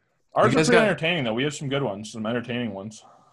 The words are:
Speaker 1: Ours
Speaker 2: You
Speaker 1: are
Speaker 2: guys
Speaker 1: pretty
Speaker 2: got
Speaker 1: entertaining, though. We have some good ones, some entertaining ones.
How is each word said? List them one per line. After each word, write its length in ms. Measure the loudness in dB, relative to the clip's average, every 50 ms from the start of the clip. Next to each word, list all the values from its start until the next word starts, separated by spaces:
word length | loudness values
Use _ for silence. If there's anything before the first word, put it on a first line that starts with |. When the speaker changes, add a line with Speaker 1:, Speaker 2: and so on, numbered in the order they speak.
| _ _ _ _ _ _ 2
Speaker 1:
Ours 200 | 4 4 4 4
Speaker 2:
You 60 | 4
Speaker 1:
are 20 |
Speaker 2:
guys 60 | 4 6
Speaker 1:
pretty 40 | 6 6
Speaker 2:
got 40 | 6
Speaker 1:
entertaining, 380 | 4 2 0 0 -2 0 0 -2
though. 80 | -2 -2
We 100 | -2 -2
have 100 | -4 -4
some 160 | -6 -6 -4
good 140 | -2 -2 -2
ones, 280 | -2 -4 -6 -10 -12
some 140 | -10 -8 -6
entertaining 480 | -4 -4 -4 -4 -4 -6 -4 -4 -6 -6
ones. 300 | -8 -10 -12 -14 -16 -20 -20 -20 _ _ _